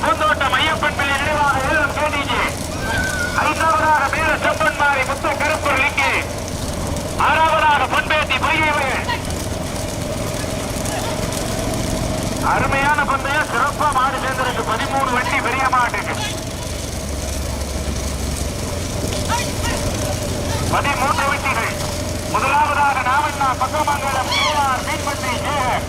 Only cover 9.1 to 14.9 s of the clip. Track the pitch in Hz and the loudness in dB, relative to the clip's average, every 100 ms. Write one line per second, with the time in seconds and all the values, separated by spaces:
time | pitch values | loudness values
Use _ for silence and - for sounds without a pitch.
9.1 | 932 - - - - - - - - - | -4 -2 -4 -4 -4 -4 -4 -4 -4 -4
10.1 | - - - - - - - - - - | -4 -4 -4 -4 -4 -4 -4 -2 -2 -2
11.1 | - - - - - - - - - - | -2 -2 -2 -2 -2 -2 -2 0 0 0
12.1 | - - - - - 254 277 277 302 285 | -2 -2 0 0 2 2 2 2 2 2
13.1 | 269 269 302 - 240 277 277 302 285 277 | 0 0 0 0 0 0 2 2 2 2
14.1 | 262 254 262 247 240 226 220 269 | 0 -2 -2 -2 -2 -2 -2 0